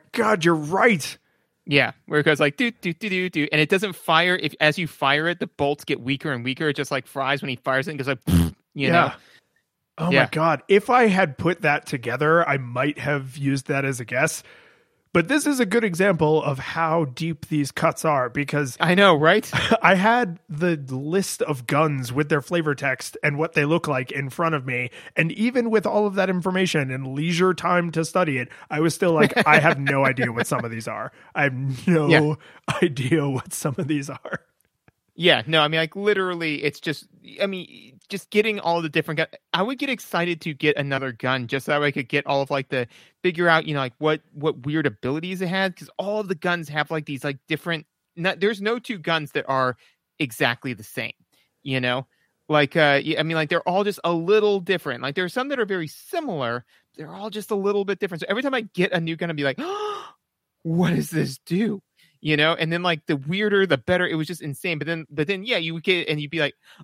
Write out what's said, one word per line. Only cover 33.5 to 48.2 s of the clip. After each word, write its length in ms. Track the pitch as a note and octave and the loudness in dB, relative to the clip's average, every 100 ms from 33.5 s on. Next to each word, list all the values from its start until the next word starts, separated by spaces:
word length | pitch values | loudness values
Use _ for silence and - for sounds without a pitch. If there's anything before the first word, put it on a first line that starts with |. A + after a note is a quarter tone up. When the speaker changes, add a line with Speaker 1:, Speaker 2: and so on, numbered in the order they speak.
Speaker 1:
some 200 | - D3+ C3 | -6 -6 -4
of 80 | C#3+ | -4
these 240 | D3 C#3+ | -4 -6
are." 300 | B2+ - - _ _ _ _ _ _ _ - | -12 -12 -12 _ _ _ _ _ _ _ 0
Speaker 2:
Yeah, 220 | F3 B2 A2 | 4 4 4
no, 140 | D#3+ | 2
I 40 | D3+ | 2
mean, 120 | D#3+ | 0
like, 160 | D#3+ G3 | -2 -2
literally, 680 | G3+ G3 F#3 E3+ D#3+ C#3+ | -2 0 -2 -4 -4 -2
it's 160 | D3 - | -4 -4
just, 280 | E3 - - _ - - | -8 -8 -10 _ -14 -6
I 60 | G3 | -4
mean, 520 | F#3 - - B2+ - - | -4 -12 -20 -20 -20 -12
just 220 | G3 - | -12 -2
getting 300 | G#3 A3 G#3 | 0 2 0
all 240 | - E3+ | 0 -2
the 40 | D#3+ | 0
different 300 | D#3+ D#3+ D#3 | -2 -2 -2
gun-, 100 | - - _ | -4 -6 _
I 120 | E3 | -2
would 160 | G#3+ C4+ | -2 -2
get 100 | C#4 | -4
excited 520 | B3 - F3 F3 E3 | -6 -4 -2 -2 -4
to 120 | E3+ | -6
get 240 | C3+ D3+ C#3+ | -2 0 0
another 340 | C#3+ C3+ C3 | 0 -4 -4
gun 360 | A2+ C3 C3 A#2 | -4 -2 -2 -2
just 180 | C#3 F3 | -4 0
so 60 | |
that 100 | D3 | 0
way 60 | C#3+ | 0
I 40 | |
could 160 | D#3 B2+ | -2 -2
get 200 | C#3+ C#3 | -2 0
all 160 | C#3 | -2
of, 80 | C3+ | 0
like, 180 | C#3 C3 | -4 -2
the, 180 | C3 A#2+ - - _ | -4 -6 -10 -20 _
figure 260 | F3+ E3 F3 | -2 2 4
out, 160 | D#3+ D#3+ | 4 2
you 80 | |
know, 60 | C#3+ | -4
like, 160 | B2+ - | -4 -2
what, 240 | D3+ D#3 _ | 0 0 _
what 300 | D3 D#3 C3 C#3 | -6 -4 -4 -4
weird 180 | D#3 C#3+ | -2 -2
abilities 560 | A2 B2+ D#3 F3+ F#3 | -2 -4 -4 -6 -6
it 60 | F3+ | -4
had, 280 | F#3+ F#3+ - | -2 -2 -4
'cause 140 | D#3 - | -16 -10
all 220 | F#3+ G#3+ | -6 -4
of 80 | F#3+ | -4
the 80 | E3+ | -4
guns 340 | F3+ F3 D3 | -2 -4 -4
have, 220 | D3+ D3 | -4 -2
like, 160 | D#3+ D3+ | -4 -6
these, 160 | C3+ | -8
like, 160 | D3 C#3 - | -6 -8 -6
different, 400 | D3+ F3 D#3+ - _ _ | -6 -4 -8 -8 _ _
not, 240 | E3+ | -6